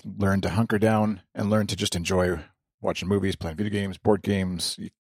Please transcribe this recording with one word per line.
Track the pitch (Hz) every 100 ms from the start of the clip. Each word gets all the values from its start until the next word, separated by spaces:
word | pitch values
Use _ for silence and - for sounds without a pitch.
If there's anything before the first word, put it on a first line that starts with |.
| 107
learn | 101 98 98
to | 90
hunker | 92 113 104
down | 110 110 107 98 _ -
and | 104
learn | 107 101
to | 90
just | 101 90
enjoy | 82 92 90 80 - _ _ _
watching | 98 82 90
movies, | 101 95 85
playing | 85 80
video | 104
games, | 101 98 90
board | 107 104
games. | 101 101 92 85 - -
You, | 90 -